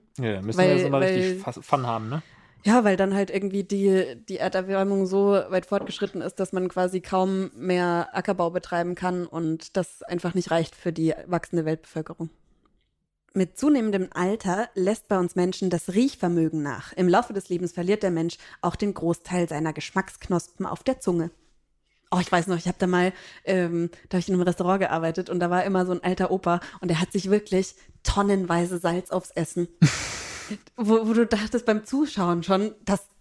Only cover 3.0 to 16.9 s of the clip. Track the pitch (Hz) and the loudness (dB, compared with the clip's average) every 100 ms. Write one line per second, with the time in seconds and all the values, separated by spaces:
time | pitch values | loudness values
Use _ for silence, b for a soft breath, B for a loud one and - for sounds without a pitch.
3 | 196 196 190 196 202 196 185 202 196 190 | 2 0 0 -2 -2 -4 -4 0 4 4
4 | 180 117 - 190 180 190 185 196 196 196 | 2 -6 -10 -4 -2 -2 -2 0 0 0
5 | 185 196 202 196 120 185 - 202 - - | 2 2 4 2 2 -2 -2 -4 -4 -6
6 | 202 180 170 - 185 185 185 - 180 185 | -6 -4 -8 -4 -4 -2 -2 0 0 -2
7 | - 190 190 190 190 107 180 180 175 170 | -2 0 2 0 -4 -6 -2 0 2 0
8 | - - 180 190 170 175 - 175 175 175 | -2 -4 -2 0 -2 -2 -4 -2 -2 -2
9 | 180 180 175 165 160 160 - 190 175 - | -4 -4 -4 -4 -4 -4 -4 -4 -4 -8
10 | - 175 175 185 - 165 160 - 180 165 | -8 -4 -2 -2 0 0 0 -4 -6 0
11 | 160 - - 170 - 170 156 156 - 160 | 0 -2 -2 -4 -2 -2 -2 -4 -6 -8
12 | 156 - 165 - _ _ _ _ _ _ | -8 -10 -12 -12 _ _ _ _ _ _
13 | _ _ _ 196 180 - 285 285 220 196 | _ _ _ -2 -2 0 2 4 2 0
14 | 185 - 180 220 190 185 240 - 185 220 | -2 -2 0 0 -2 -2 -2 -2 0 -2
15 | - 190 175 - 180 180 190 170 - 185 | 0 0 2 2 0 0 -2 0 0 2
16 | 269 - 180 170 160 160 143 120 - | 2 2 0 2 2 0 -4 -6 -8